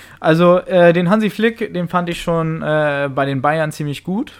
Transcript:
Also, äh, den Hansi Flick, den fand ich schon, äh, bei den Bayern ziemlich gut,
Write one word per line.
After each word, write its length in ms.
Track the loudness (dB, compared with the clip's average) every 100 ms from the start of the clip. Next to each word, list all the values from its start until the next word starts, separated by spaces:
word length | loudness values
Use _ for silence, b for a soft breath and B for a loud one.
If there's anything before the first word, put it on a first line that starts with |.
| B B
Also, 380 | 0 4 6 4
äh, 340 | 2 4 6
den 160 | 4 2
Hansi 220 | 2 0
Flick, 420 | 0 -2 -2 -8
den 160 | -6 -4
fand 200 | -4 -4
ich 100 | -6
schon, 420 | -4 -2 -2 -4
äh, 460 | -2 0 0 -2 -4
bei 100 | -2
den 160 | -2 -2
Bayern 320 | -2 0 -4
ziemlich 320 | -6 -8 -8
gut, 300 | -6 -6 -6